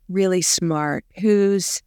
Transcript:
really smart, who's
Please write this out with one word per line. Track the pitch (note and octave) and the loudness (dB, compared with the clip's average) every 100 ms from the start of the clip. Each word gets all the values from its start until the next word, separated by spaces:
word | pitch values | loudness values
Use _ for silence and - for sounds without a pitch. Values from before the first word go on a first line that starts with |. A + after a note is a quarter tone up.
| - | -6
really | F#3 F#3+ F#3 | -2 0 0
smart, | - - E3+ D3+ D3 D3 - - | 0 0 0 -2 -2 -4 -8 -2
who's | G#3+ G#3 G3 G3 - - | 2 4 4 0 -2 -8